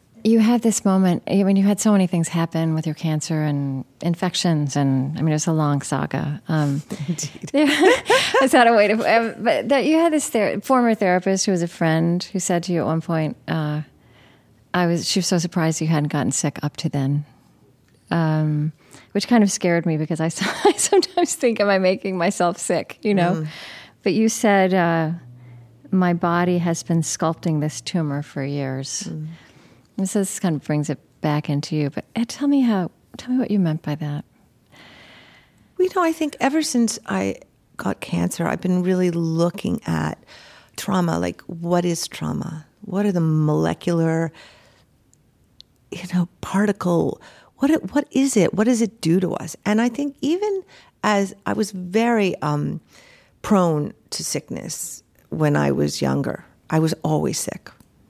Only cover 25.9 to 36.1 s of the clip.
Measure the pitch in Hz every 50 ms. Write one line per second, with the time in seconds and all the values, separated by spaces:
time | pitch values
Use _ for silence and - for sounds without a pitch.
25.9 | 190 185 180 175 175 170 - 170 170 175 175 180 180 175 170 175 170 - - -
26.9 | 165 170 156 - - - 165 160 165 - - 175 156 147 147 151 - - - -
27.9 | - 175 156 147 139 147 147 - - 147 135 139 143 143 135 135 131 135 135 -
28.9 | - - - 165 160 156 156 156 165 - - - - - - - - _ _ _
29.9 | _ - 190 185 - 208 196 - - - - 175 156 143 - - 151 151 147 -
30.9 | 139 - _ _ _ _ - 151 147 151 - - 147 143 - - 156 151 147 139
31.9 | - - - _ - 220 240 - - - 294 285 285 277 254 233 208 190 175 -
32.9 | - _ _ _ - - - 247 254 262 233 - 208 202 180 160 156 160 - 156
33.9 | 147 156 160 147 143 147 - _ _ _ _ _ _ _ _ _ - - - -
34.9 | - - - - - - - - - - _ _ _ _ _ _ _ - 359 370
35.9 | - 381 339 330